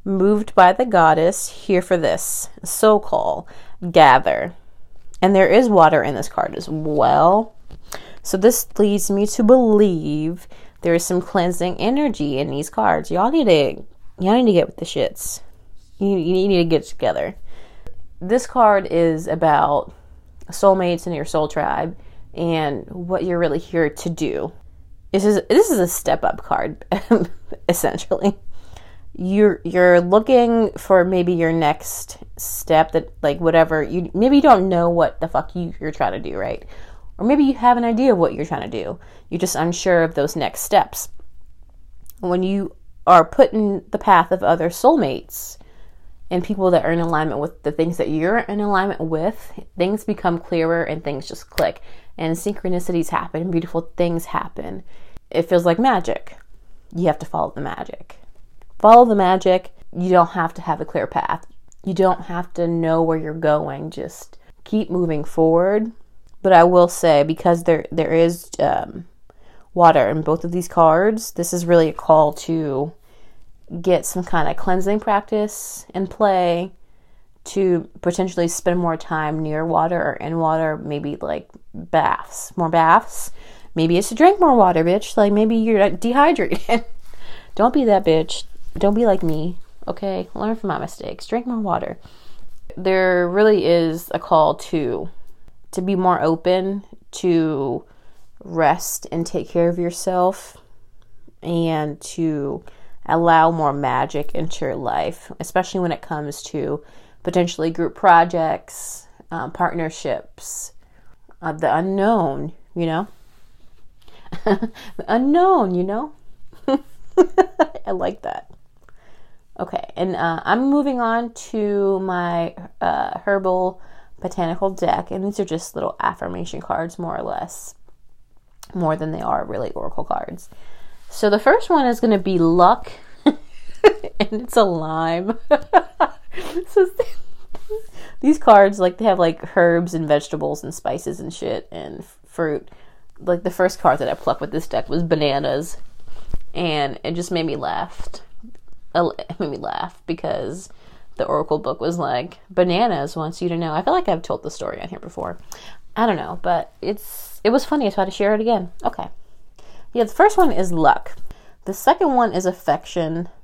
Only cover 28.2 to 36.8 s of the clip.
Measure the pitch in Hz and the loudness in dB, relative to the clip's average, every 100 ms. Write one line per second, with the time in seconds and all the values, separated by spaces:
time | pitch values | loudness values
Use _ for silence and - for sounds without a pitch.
28.2 | 202 - - - - - - - - - | 0 -2 -8 -8 -10 -16 -18 -16 -14 -8
29.2 | 185 202 208 - 170 180 180 175 175 208 | -2 4 4 4 -2 4 8 6 6 4
30.2 | 220 254 240 226 214 - - 190 180 185 | 6 6 6 4 2 -2 4 4 6 2
31.2 | 175 170 165 165 151 156 - - - - | 2 2 2 2 2 0 -6 -12 -14 -16
32.2 | - - - - - 160 160 165 - - | -18 -12 -10 -10 2 2 4 0 -4 -4
33.2 | 147 143 165 165 160 156 143 180 170 190 | -4 0 2 4 4 2 -2 -4 -4 0
34.2 | 247 285 294 208 190 175 170 170 156 - | 4 6 6 4 4 2 2 2 0 0
35.2 | 165 - - 175 170 - 156 - 117 95 | -4 -4 -6 -8 -8 -8 -8 -4 -4 -4
36.2 | - 80 120 113 - - | -8 -8 -8 -8 -12 -16